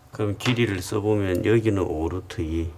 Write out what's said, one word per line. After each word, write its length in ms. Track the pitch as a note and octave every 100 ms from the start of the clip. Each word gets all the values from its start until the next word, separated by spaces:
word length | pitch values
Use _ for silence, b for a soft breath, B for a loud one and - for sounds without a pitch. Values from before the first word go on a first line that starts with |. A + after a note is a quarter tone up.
| -
그럼 260 | - G#2 G2+
길이를 460 | A#2+ A#2+ A2 F#2
써보면 640 | - G#2+ G#2 G#2 F#2+ F2+ -
여기는 360 | A#2 A2 G2
오 240 | E2+ D#2 E2
루트 320 | F2+ - -
이 280 | D#2+ E2 E2